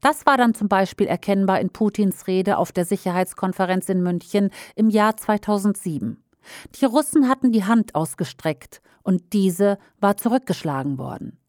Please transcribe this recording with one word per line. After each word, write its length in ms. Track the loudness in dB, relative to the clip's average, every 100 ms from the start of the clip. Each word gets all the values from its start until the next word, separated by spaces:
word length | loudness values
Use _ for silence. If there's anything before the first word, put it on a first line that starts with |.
Das 240 | 0 0
war 140 | 2 4
dann 160 | 2
zum 140 | 2 0
Beispiel 380 | 2 0 -2 -2
erkennbar 540 | -2 0 0 2 2
in 80 | -2
Putins 580 | 0 -2 0 -2 -2 -2
Rede 300 | -2 0 0
auf 160 | -2
der 140 | -2 -4
Sicherheitskonferenz 1040 | -4 -2 -2 -4 -4 -6 -2 -2 -2 0
in 120 | -2
München 460 | 0 -2 -2 0 0 -4 -18
im 140 | 0 2
Jahr 300 | 4 2 0
zweitausendsieben. 1040 | -2 -2 0 0 0 -2 -4 -6 -6 -10 _ _ -20 -20 -20 -2
Die 100 | 0
Russen 420 | 2 2 2 2
hatten 240 | 2 2
die 120 | 2
Hand 300 | 2 2 2
ausgestreckt 840 | -2 -4 -4 -8 -4 -6 -6 -12 -20 _ _
und 320 | -2 -2 _
diese 420 | 0 0 2 0 0 _ _
war 160 | 0 0
zurückgeschlagen 800 | 0 -2 -2 -6 -4 -4 -4 -6
worden. 420 | -8 -10 -14 -16